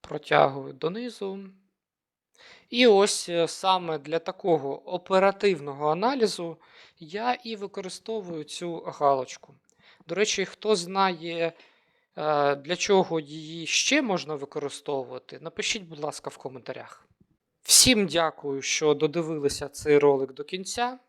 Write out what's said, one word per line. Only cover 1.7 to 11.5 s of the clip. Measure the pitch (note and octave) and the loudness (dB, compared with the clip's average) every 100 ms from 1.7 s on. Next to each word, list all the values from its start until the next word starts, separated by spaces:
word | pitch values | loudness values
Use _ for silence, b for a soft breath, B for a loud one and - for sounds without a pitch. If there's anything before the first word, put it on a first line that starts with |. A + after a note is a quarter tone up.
| _ _ _ _ _ _ B B B B | _ _ _ _ _ _ B B B B
І | A#3 B3 | 4 6
ось, | G3 G3+ - - | 8 4 0 -2
е, | E3+ D#3+ | 0 0
саме | - F#3+ F#3 E3+ D#3 | 0 0 0 -2 -6
для | C#3 D#3+ | -4 -4
такого | E3 - G3 D#3+ C#3 C#3 - | -4 -6 0 0 0 -10 -8
оперативного | F3+ - F#3+ G3 G3 G3+ E3+ C#3+ C#3 D3+ | -10 0 4 4 4 0 0 -6 -2 -2
аналізу | D#3+ A3+ C#4 G#3+ - E3+ D#3 b b b _ | 2 0 0 -2 -2 -8 -10 b b b _
я | D#3 G3 A#3+ | -12 -6 -4
і | A#3+ A3+ | -4 -8
використовую | G#3+ G3 G3+ F#3+ - - A3 F3+ D#3+ | -10 -10 -10 -12 -12 -8 -8 -8 -10
цю | D3 - F3 E3 | -10 -10 -8 -8
галочку. | - - C#3+ C3+ B2+ - - _ _ b b b - | -10 0 2 2 -2 -12 -20 _ _ b b b -8
До | |
речі, | F3 G#3 - | -2 0 0
хто | F#3 - G#3 | -4 -6 -2
знає, | G#3 F3 F#3+ F#3+ E3+ E3 E3+ E3 | 0 0 0 0 0 -8 -2 -2